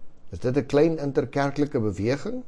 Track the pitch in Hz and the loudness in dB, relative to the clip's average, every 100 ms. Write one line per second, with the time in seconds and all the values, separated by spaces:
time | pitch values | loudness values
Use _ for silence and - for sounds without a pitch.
0 | - - - 87 123 127 120 143 165 160 | -10 -10 -12 -4 0 0 2 4 4 4
1 | 143 131 123 143 143 135 147 139 107 92 | 0 0 0 0 0 0 0 2 0 0
2 | 107 143 - 254 | 0 0 -2 -8